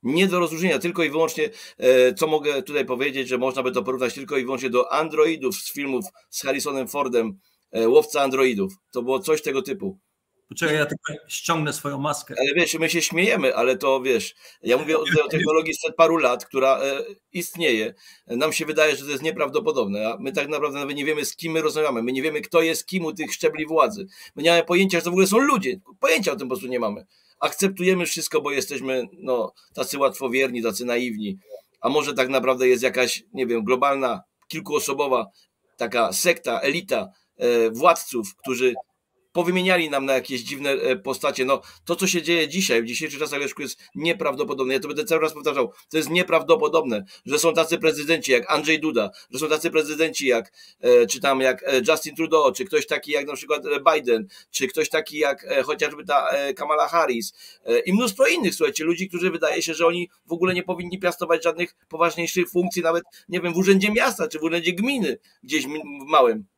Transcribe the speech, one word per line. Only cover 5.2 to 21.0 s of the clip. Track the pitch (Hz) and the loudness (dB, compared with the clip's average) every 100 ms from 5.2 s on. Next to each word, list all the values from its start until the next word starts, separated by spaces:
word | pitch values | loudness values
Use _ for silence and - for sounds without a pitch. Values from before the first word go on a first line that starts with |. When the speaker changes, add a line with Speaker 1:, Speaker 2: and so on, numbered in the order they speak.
| 156 160 131 - | 2 2 -4 -4
Speaker 1:
z | - | -8
filmów | 143 143 127 104 _ _ | -8 -4 -4 -6 _ _
z | - | -10
Harrisonem | 139 139 147 139 127 | -4 -4 -2 -6 -6
Fordem, | 143 135 120 113 98 _ _ _ | -4 0 0 -2 -6 _ _ _
e, | 104 113 | -2 6
Łowca | 143 151 151 | 6 4 0
androidów. | 139 131 131 107 95 95 _ | 0 4 2 2 -2 -6 _
To | 123 | -8
było | 120 131 | -2 -2
coś | 131 151 | 0 -2
tego | - 135 | 0 -4
typu. | - 110 98 - _ _ _ _ _ | -4 -6 -8 -10 _ _ _ _ _
Speaker 2:
Poczekaj, | 127 165 151 | -4 0 2
ja | 147 | 0
tylko | 156 - 151 - | -2 -8 -12 -10
ściągnę | - - 165 151 | -10 -2 -2 0
swoją | - 143 139 | -4 -6 -6
maskę. | 143 143 - - | -4 -4 -6 -4
Speaker 1:
Ale | 139 143 | 0 2
wiesz, | 170 | 0
my | 160 160 | 0 0
się | 170 | 0
śmiejemy, | 156 165 202 202 135 120 | 0 0 2 2 2 2
ale | 123 131 | 2 2
to, | 143 135 | 2 0
wiesz, | 127 117 95 - - - | 2 0 0 -12 -20 -12
ja | - 123 | 0 0
mówię | 151 160 | 2 0
o, | |
o | 156 151 147 | 2 2 2
technologii | 156 156 160 160 | 0 2 2 0
sprzed | 156 160 - | -4 -6 4
paru | 165 165 | 4 6
lat, | 135 123 - | 2 0 -4
która, | 135 135 135 | 0 2 2
e, | 139 139 151 196 _ | 0 -2 -6 -12 _
istnieje. | - - - 160 113 107 - - - _ | -8 -8 -2 0 0 -2 -6 -20 -20 _
Nam | 120 151 | -2 -2
się | 147 156 | -2 -4
wydaje, | 151 151 139 | 2 2 2
że | 139 | -4
to | |
jest | 139 | -4
nieprawdopodobne, | 156 160 143 143 147 139 104 101 107 | -4 -2 -2 0 0 -2 -2 -2 -4
a | 120 | -4
my | 135 | -4
tak | 143 139 | -4 -2
naprawdę | 151 147 139 | -2 -2 -4
nawet | 139 | -6
nie | 143 | -4